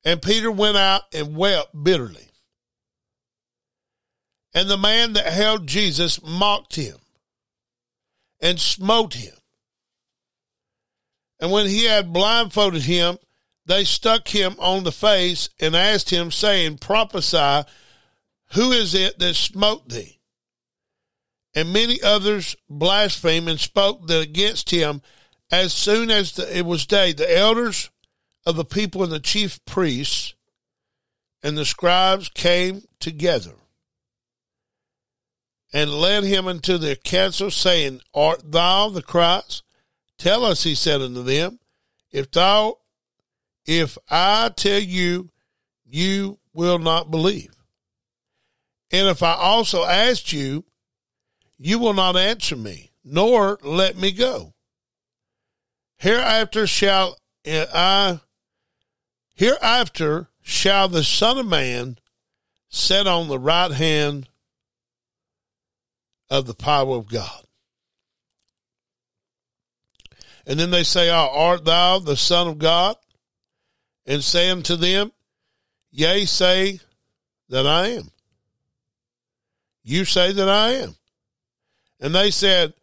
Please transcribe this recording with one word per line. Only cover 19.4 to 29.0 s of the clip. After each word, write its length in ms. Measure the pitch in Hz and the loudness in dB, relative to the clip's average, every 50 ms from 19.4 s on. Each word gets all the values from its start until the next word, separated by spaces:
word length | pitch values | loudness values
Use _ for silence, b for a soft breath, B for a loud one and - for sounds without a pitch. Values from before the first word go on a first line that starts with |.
| - - - 190 202 214 214 - _ 123 | -4 -4 -2 0 0 0 0 -2 _ -14
thee?" 300 | 120 117 92 - _ _ _ _ _ _ _ _ _ _ _ _ _ _ _ _ _ _ _ _ _ _ _ _ _ _ _ _ _ | -14 -14 -14 -16 _ _ _ _ _ _ _ _ _ _ _ _ _ _ _ _ _ _ _ _ _ _ _ _ _ _ _ _ _
And 160 | 156 160 170 | -4 -4 0
many 300 | 185 214 233 233 240 - | 0 0 0 0 -2 0
others 540 | - 202 208 208 190 208 214 202 160 - - _ _ _ | 2 2 2 2 2 -2 -2 -2 -4 -8 -10 _ _ _
blasphemed 760 | 147 147 160 180 196 208 214 190 - - - 165 160 165 170 | -8 -2 0 0 2 2 0 0 -2 -2 0 0 0 0 -2
and 120 | 165 160 151 | -4 -4 -4
spoke 480 | - - _ 202 196 202 208 - 175 | -4 -2 _ 0 0 0 0 -4 -4
that 140 | 160 165 160 | -2 -2 -2
against 480 | 156 151 151 175 202 214 214 - - - | -2 -2 -2 -2 0 0 -2 -4 -4 -2
him. 320 | 180 170 160 151 147 139 b b b b b b b b b _ | 0 0 0 -2 -4 -8 b b b b b b b b b _
As 240 | 170 180 185 170 - | 0 0 0 0 -2
soon 380 | - - 202 208 226 233 226 | -2 0 0 0 0 2 0
as 220 | 220 208 190 156 - | 0 0 0 -2 -6
the, 240 | - - - - | -10 -10 -6 -4
it 80 | 175 175 | -4 -4
was 200 | 170 175 160 135 | -2 -4 -4 -2
day, 280 | - 202 202 190 175 160 | 0 2 2 2 2 0
the 240 | 139 156 180 165 | -2 0 2 4
elders 520 | 180 202 220 226 233 240 226 - - - - _ _ _ _ _ _ _ _ _ _ _ | 4 4 4 2 2 -2 -4 -4 -6 -8 -10 _ _ _ _ _ _ _ _ _ _ _
of 100 | 170 165 | -4 -4
the 100 | 160 156 | -4 -6
people 380 | - - 196 214 190 - 190 | -4 -4 -4 -4 -4 -2 -4